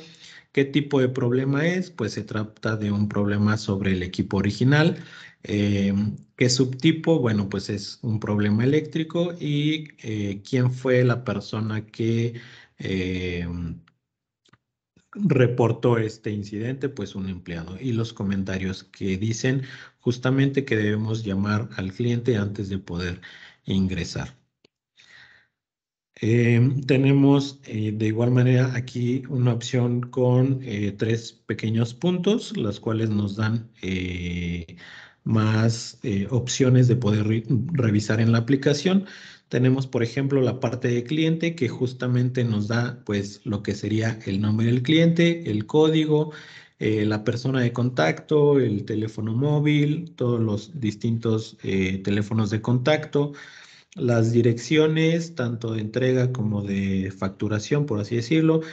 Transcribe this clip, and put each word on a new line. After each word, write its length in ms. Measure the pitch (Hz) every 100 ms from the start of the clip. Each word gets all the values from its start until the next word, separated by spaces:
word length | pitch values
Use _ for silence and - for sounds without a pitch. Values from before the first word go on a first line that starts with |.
| - - - - _
¿Qué 100 | 139
tipo 380 | 139 147 143 139
de 80 | 127
problema 580 | 127 120 127 135 139 170
es? 240 | 185 180
Pues 220 | - 104
se 100 | 113
trata 540 | 104 107 104 - 113 110
de 120 | 104
un 200 | 104 104
problema 480 | 104 101 104 104 107
sobre 340 | - 98 98
el 100 | 92
equipo 360 | 87 - - 98
original. 580 | 101 - 127 147 170 185 - - - _
Eh, 500 | - 104 104 98 98 101 104 - - -
¿qué 120 | 123
subtipo? 680 | - 127 - 160 160 165 160
Bueno, 300 | 120 104 98
pues 200 | 98 -
es 300 | 98 - -
un 180 | 120 107
problema 420 | 107 104 104 107
eléctrico. 680 | 127 151 156 165 160 170 175 175
¿Y, 480 | 147 147 151 156 151 -
eh, 400 | 117 107 101 101 -
quién 220 | 127 123
fue 320 | - 131 127
la 220 | 123 123 107
persona 600 | 101 - 110 110 107 -
que... 500 | - 113 117 117 117 - - - -
Eh, 640 | 101 92 92 90 90 87 87 87 85 85 - _ _ _ _ _ _ _ _ _ _ _ _
reportó 840 | 202 202 127 120 120 113 - 127 113
este 340 | 110 - 110
incidente? 580 | 104 101 104 120 135 139
Pues 260 | - 98 98
un 140 | 95
empleado. 480 | 87 90 82 87 95
Y 140 | 131
los 200 | 113 113
comentarios 720 | - 98 98 95 95 95 95
que 340 | - - 98 95
dicen 460 | 107 113 131 135 131 - - _
justamente 680 | 127 120 127 135 139 139 135
que 100 | 110
debemos 480 | 104 107 110 113
llamar 460 | 107 95 101 107 107 -
al 160 | 95
cliente 440 | - 120 120 120 110
antes 320 | 101 104 95
de 80 | 98
poder 440 | - 87 90 87 - - - _ -
ingresar. 720 | 95 92 87 82 73 65 - _ _ _ _ _ _ _ - - _ _ _ _ _ _ _ _ -
Eh, 400 | 110 120 117 117 131 135 -
tenemos, 760 | 131 135 139 139 143 139 - -
eh, 280 | 110 107
de 140 | 107 110
igual 240 | 110 120
manera 440 | 127 127 123 127 123
aquí 480 | - 123 123 131 -
una 240 | 131 123
opción 480 | 113 - 127 120 120
con, 580 | 123 131 123 123 135 131
eh, 280 | 120 104 101
tres 400 | - 113 113 -
pequeños 640 | - - 107 110 113 117
puntos, 600 | - 175 180 185 233 - -
las 220 | 107 104
cuales 300 | 117 110 110
nos 260 | 104 101 101
dan, 360 | 107 113 - _
eh, 960 | 92 92 90 90 87 87 87 85 85 - - - - _
más, 760 | - 110 107 110 113 113 - -
eh, 240 | 127 98 98
opciones 580 | 123 - - 127 127 123
de 80 | 110
poder 320 | 104 107 107
re-, 160 | 113 - 113 143
revisar 480 | 147 113 104 - 110
en 120 | 113
la 80 | 117
aplicación. 640 | 113 135 151 143 185 190 190 - - - _
Tenemos, 360 | 127 127 131 131
por 160 | 120
ejemplo, 400 | 113 139 135 139
la 180 | 123 120
parte 280 | 120 120 123
de 160 | 120
cliente 520 | 120 156 160 160 170 165
que 140 | -
justamente 760 | - 123 - 127 123 123 127
nos 240 | 117 104 104
da, 360 | 117 123 - -
pues, 360 | 101 104 - 120
lo 160 | 101
que 140 | - 98
sería 440 | 104 110 113 110 110
el 160 | 98
nombre 240 | 107 107 117
del 160 | 127
cliente, 680 | 127 160 170 165 170 170 -
el 140 | 107 104
código, 640 | 151 156 160 151 151 156 - - - - _
eh, 260 | 107 107 107
la 180 | 107
persona 380 | 120 117 131 131
de 100 | 120
contacto, 840 | 123 123 127 160 - - 151 147 143
el 260 | 117 104 -
teléfono 480 | 107 110 - 110 113
móvil, 800 | 147 147 147 147 147 165 170 -
todos 240 | 123 117
los 400 | 110 101 - 143
distintos, 800 | 107 98 117 117 113 110 - -
eh, 360 | - 95 92 95
teléfonos 460 | 101 104 104 113 101
de 120 | 107
contacto, 720 | 123 123 143 151 151 143 147 143 - - - - _ 175
las 360 | 123 117 113
direcciones, 1000 | 120 117 117 - 156 156 160 160 165 165
tanto 400 | - 117 117 117
de 80 | 110
entrega 500 | 107 123 127 127 127
como 300 | 127 107 101
de 500 | 101 98 98 95 95
facturación, 720 | - 95 - 104 104 - 147 143
por 140 | 104
así 180 | - 117
decirlo. 440 | 113 160 160 160 160